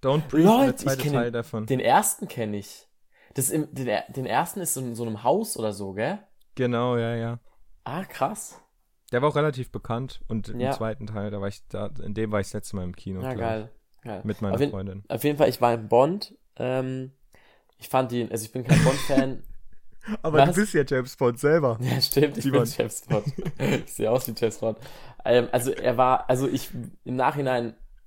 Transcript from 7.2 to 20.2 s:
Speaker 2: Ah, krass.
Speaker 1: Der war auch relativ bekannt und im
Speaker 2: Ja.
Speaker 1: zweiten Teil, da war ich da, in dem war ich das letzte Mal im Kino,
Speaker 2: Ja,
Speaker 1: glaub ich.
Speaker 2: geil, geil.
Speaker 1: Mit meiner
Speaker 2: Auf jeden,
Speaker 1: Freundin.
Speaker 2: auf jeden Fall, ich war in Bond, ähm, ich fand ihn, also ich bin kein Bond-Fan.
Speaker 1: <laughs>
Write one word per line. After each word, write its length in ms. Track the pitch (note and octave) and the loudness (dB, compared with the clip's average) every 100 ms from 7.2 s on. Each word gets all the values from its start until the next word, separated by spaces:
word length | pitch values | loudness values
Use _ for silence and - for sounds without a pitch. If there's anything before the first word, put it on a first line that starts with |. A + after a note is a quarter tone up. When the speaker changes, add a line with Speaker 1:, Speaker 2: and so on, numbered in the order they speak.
| A#2 A#2 - _ - - - | -4 -8 -12 _ -20 -16 -10
Speaker 2:
Ah, 200 | D3 F#3+ | -8 -8
krass. 560 | - D3 A3 - - _ _ _ _ _ | -4 -4 -4 -12 -18 _ _ _ _ _
Speaker 1:
Der 100 | A#2+ | 0
war 80 | D3 | 2
auch 60 | D3 | 2
relativ 360 | D3+ C3 B2 | 0 -2 -8
bekannt 500 | - - A#2 C3 - - | -8 -4 -4 -4 -8 -4
und 220 | A2+ G2+ | -4 -4
im 100 | A#2+ | -2
Speaker 2:
Ja. 120 | B2+ | -2
Speaker 1:
zweiten 360 | C#3 A2 G#2+ G#2 | 0 -4 -4 -8
Teil, 240 | G#2+ G2+ | -6 -6
da 80 | G2+ | -4
war 60 | G2 | -6
ich 180 | - - | -8 -10
da, 200 | G2 G#2 - | -6 -6 -4
in 100 | - | -4
dem 180 | G#2 A2 | -2 0
war 80 | G#2+ | 0
ich 80 | F#2+ | -2
das 60 | |
letzte 220 | G#2+ - G2+ | -6 -8 -6
Mal 80 | |
im 120 | F2+ F2 | -6 -8
Kino, 260 | - F#2+ | -8 -6
Speaker 2:
Ja, 80 | B2+ | -6
Speaker 1:
glaub 180 | A#2+ A2+ | -4 -2
ich. 80 | A2 | -4
Speaker 2:
geil, 160 | A2+ - _ _ | -6 -16 _ _
geil. 220 | A#2 G2+ | -12 -8
Speaker 1:
Mit 180 | A2 G#2 | -6 -4
meiner 140 | G#2 G2 | -2 0
Speaker 2:
Auf 40 | |
jeden, 120 | C#3+ | 0
Speaker 1:
Freundin. 320 | F#2+ G2 F#2+ - | -2 -8 -10 -8
Speaker 2:
auf 140 | A#2+ | -2
jeden 140 | D3 C#3+ | -2 4
Fall, 120 | D3 | 2
ich 120 | B2+ | 4
war 120 | A#2+ | 2
in 140 | A#2 A2 | 2 4
Bond, 480 | A#2 C#3 G3 - - _ - | 6 6 2 -6 -18 _ -6
ähm, 540 | B2+ C3 C3 C3 C3 _ _ - _ _ _ _ | -2 -2 -2 -6 -8 _ _ -20 _ _ _ _
ich 120 | - | -2
fand 220 | C3 C3 | 0 2
ihn, 200 | B2 A2+ | 0 -2
also 140 | A2+ G#2+ | -4 -6
ich 60 | |
bin 120 | B2+ | -8
kein 180 | B2 D#3 | 4 6
Bond-Fan. 600 | C3 C#3+ - D3 C3 - - - - - - - | 6 2 2 2 2 -4 -8 -12 -12 -12 -14 -14
Speaker 1:
<laughs> 200 | - G#3+ | -8 -4